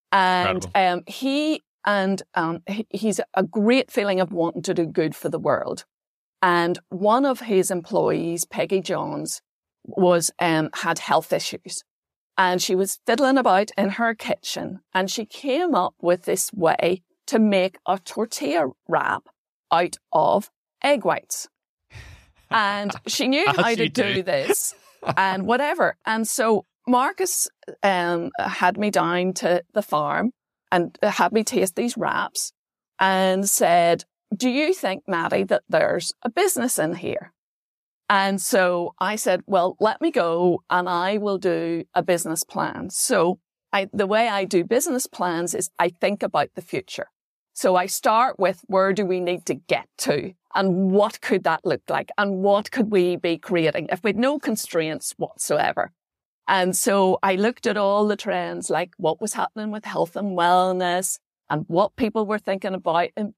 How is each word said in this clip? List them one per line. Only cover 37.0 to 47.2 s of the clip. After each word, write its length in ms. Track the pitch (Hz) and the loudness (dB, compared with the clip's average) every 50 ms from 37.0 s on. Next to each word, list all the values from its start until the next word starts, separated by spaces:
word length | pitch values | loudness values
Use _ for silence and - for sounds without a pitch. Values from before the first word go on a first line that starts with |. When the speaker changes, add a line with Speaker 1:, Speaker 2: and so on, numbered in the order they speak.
| 175 123 117 - - - _ _ _ _ _ _ _ _ _ _ _ _ _ _ _ - | -6 -6 -8 -8 -10 -14 _ _ _ _ _ _ _ _ _ _ _ _ _ _ _ 0
Speaker 1:
And 320 | 208 196 196 196 196 190 | 2 2 2 2 0 -2
so 520 | - - - 196 185 180 180 175 175 175 - - | -2 0 2 2 2 2 2 0 -4 -6 -4 -4
I 160 | 185 190 214 | -4 -4 -4
said, 260 | 220 - 220 185 175 - | -2 0 0 0 0 0
"Well, 320 | - 196 185 170 185 - - | 0 2 2 2 2 0 0
let 220 | 202 214 - - | 0 0 0 0
me 100 | 311 339 | -2 -2
go 520 | - 240 170 170 165 170 180 180 170 - _ - | 0 0 0 0 0 2 2 2 2 0 _ 0
and 200 | - 180 180 180 | 0 0 0 0
I 280 | 180 170 180 190 208 | -2 -2 0 0 -2
will 200 | 214 208 208 196 | -2 -2 -2 -2
do 480 | 185 196 185 170 165 165 165 170 165 - _ - | 0 0 0 0 0 -2 -4 -4 -6 -6 _ -2
a 80 | 180 165 | -2 0
business 400 | - 175 165 165 160 165 165 - | 0 0 0 0 -4 -6 -6 -6
plan." 460 | - - 156 151 - - - 165 185 | -6 -6 -6 -6 -6 -6 -10 -12 -8
So 500 | - - - - 247 190 165 175 185 - _ _ _ _ _ - | -6 -4 -2 0 2 2 2 0 0 -4 _ _ _ _ _ -4
I, 180 | - 202 196 190 - | -4 -4 -4 -2 -2
the 140 | 202 202 | -2 0
way 200 | 190 208 220 226 | 2 2 2 2
I 160 | 226 202 196 190 | 2 0 -2 -2
do 180 | 180 214 175 175 | 0 0 0 0
business 420 | - 226 254 262 349 262 247 - | 2 0 0 0 0 -2 -4 -4
plans 460 | - - - 180 180 165 165 175 175 - | -6 -6 -4 -4 -2 -2 -2 -4 -4 -4
is 160 | - 180 - _ - | -6 -6 -6 _ 0
I 100 | 175 175 | -2 0
think 340 | 175 - - 185 208 - - | 0 -2 -2 -2 -2 -2 -4
about 260 | - - 156 143 - - | -2 0 -2 -2 -2 -6
the 60 | 190 | -14
future. 460 | 175 - - 135 - - - - - - _ _ | -12 -8 -8 -8 -8 -8 -10 -12 -12 -12 _ _